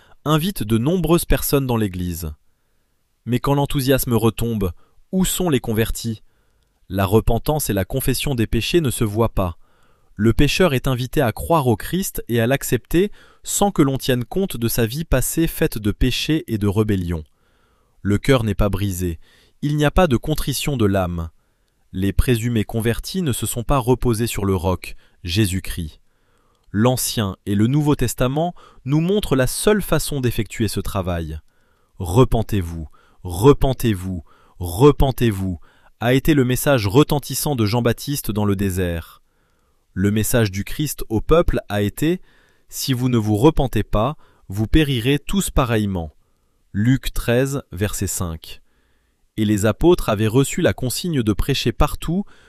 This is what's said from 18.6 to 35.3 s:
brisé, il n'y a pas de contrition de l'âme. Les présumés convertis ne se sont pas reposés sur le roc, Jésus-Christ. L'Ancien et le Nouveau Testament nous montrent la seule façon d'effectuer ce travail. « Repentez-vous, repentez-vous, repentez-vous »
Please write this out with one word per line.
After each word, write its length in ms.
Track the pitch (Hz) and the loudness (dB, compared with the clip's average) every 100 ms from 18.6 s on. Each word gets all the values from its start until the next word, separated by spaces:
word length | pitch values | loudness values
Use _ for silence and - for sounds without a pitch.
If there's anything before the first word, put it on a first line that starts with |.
| 104 | 0
brisé, 500 | 95 101 90 90 78 - _ _ - | 0 -4 -2 -4 -6 -14 _ _ -8
il 140 | 151 147 | -4 0
n'y 100 | 147 | 2
a 60 | |
pas 160 | - 180 | 4 2
de 100 | 117 | 2
contrition 600 | - 147 - 127 - 135 | -2 -4 -4 -4 -4 0
de 80 | 104 | 0
l'âme. 440 | 98 87 85 82 _ _ _ _ _ _ | 0 -2 -4 -8 _ _ _ _ _ _
Les 220 | 92 98 | -4 -2
présumés 500 | - - 117 120 117 | 0 2 0 0 -2
convertis 580 | 98 113 113 - - 190 | -2 -2 -2 -2 -4 -4
ne 100 | 160 | -2
se 140 | 110 113 | -2 -4
sont 180 | 123 | -6
pas 160 | 113 143 | -2 0
reposés 480 | 113 123 123 107 117 | 2 2 2 0 -2
sur 180 | - 98 | -2 -2
le 100 | 95 | 0
roc, 400 | 92 90 - - _ _ | -2 -4 -6 -16 _ _
Jésus-Christ. 760 | 85 95 98 92 - - 80 - _ _ _ _ _ _ _ | -4 0 0 0 -6 -6 -8 -12 _ _ _ _ _ _ _
L'Ancien 640 | 101 120 127 - - 98 - - | 0 2 2 -2 -2 -4 -4 -2
et 100 | 101 | 2
le 120 | 113 | 2
Nouveau 280 | 147 147 143 | 2 2 2
Testament 580 | 120 - 127 139 175 - - - 123 | 0 0 -2 -2 -4 -6 -18 -12 0
nous 140 | 151 | 0
montrent 360 | 170 208 - 135 | 2 0 0 0
la 120 | 127 | 0
seule 340 | - 208 214 | 0 2 2
façon 380 | - 160 - 143 | 2 -2 -2 -2
d'effectuer 480 | 123 - 104 - 107 | -2 -2 -4 -2 -4
ce 120 | - | -2
travail. « 600 | - 101 90 85 78 76 - _ _ _ _ - | -4 -4 -4 -4 -6 -10 -14 _ _ _ _ -12
Repentez-vous, 880 | 85 104 127 113 - 101 85 82 78 - _ _ | 0 4 4 4 0 -2 -4 -8 -12 -16 _ _
repentez-vous, 1000 | 92 87 135 139 139 127 120 95 92 90 - _ _ - | -10 2 6 6 2 0 -2 -2 -4 -8 -10 _ _ -12
repentez-vous » 1000 | 87 85 147 139 139 - 117 | -6 4 6 6 2 2 0